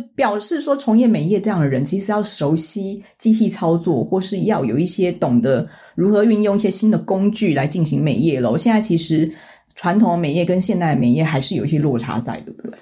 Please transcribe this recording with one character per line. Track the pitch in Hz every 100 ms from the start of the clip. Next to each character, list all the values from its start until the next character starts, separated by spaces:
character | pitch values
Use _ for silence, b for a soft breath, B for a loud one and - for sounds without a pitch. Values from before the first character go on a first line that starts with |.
| 240 -
表 | 247 208
示 | 208 330
说， | 285
从 | 277 240 220
业 | 247
美 | 185
业 | 151 202
这 | 214
样 | 190
的 | 143
人， | -
其 | 143 196
实 | 202
要 | 208
熟 | 208 - 147 165
悉 | - 208 196 196 B B
机 | 226
器 | 220 202
操 | - 170 170
作， | 175 139
或 | - 190
是 | 185 196
要 | 175 214
有 | 135 123
一 |
些 | 175 - 180
懂 | 175 151 120
得 | 131 131 165 B B
如 | B 185
何 | 208
运 | 226 208
用 | 208 202
一 |
些 | 202
新 | - 214
的 | 214
工 | - 190 202
具 | 214 202
来 | 143 139
进 | 180
行 | 156 143
美 | 151
业 | 113 160 131
咯。 | 120 135
现 | 240
在 | 214
其 | 214 170
实 | - 156 156 B B B B
传 | - 175 196
统 | 202
的 | 170
美 | 156
业 | 160
跟 | 175 185
现 | 185 185
代 | 165
的 | 147
美 | 120
业 | 135
还 | 156 147
是 | -
有 | 139
一 | 131
些 | 151
落 | 151 120
差 | - 113
在， | - 87
对 | -
不 | - -
对？ | -